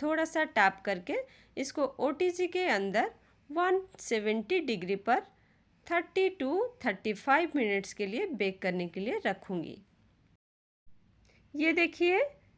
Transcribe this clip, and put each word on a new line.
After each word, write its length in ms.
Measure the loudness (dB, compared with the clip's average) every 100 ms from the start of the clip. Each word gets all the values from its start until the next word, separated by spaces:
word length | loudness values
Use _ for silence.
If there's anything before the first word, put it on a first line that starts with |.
थोड़ा 220 | -2 0 0
सा 180 | -2 0
टैप 340 | 4 4 4
करके 300 | -4 -4 -4 -6 -6 -16 _ -8
इसको 280 | -6 -2 -4 0
ओटीजी 460 | -2 0 0 0 -2
के 160 | 0 0
अंदर 440 | 0 0 0 -2 -6 _ _ -6
वन 300 | 0 2 2 -2 -12
सेवेंटी 600 | -4 -2 0 -2 0 0
डिग्री 340 | 0 -2 -2 -2
पर 220 | 2 0 -2 _ _ _ _ _ -4
थर्टी 420 | -2 0 0 0
to 200 | 0 -2 0 -2 -2
थर्टी 280 | -4 -2 -4
फ़ाइव 380 | -2 2 2 2 0
मिनट्स 360 | 2 0 -2
के 140 | -6 -4
लिए 200 | -4 -4
बेक 260 | -2 -2 -2
करने 260 | -2 -2 -4
के 120 | -4
लिए 200 | -4 -2 -4
रखूँगी। 500 | -4 -6 -6 -6 -12 -20 _ _ _ _ _ _ _ _ _ -20 -20 _ _ _ _ _
ये 180 | 0 2
देखिए, 460 | 4 2 2 2 4 2 -4 _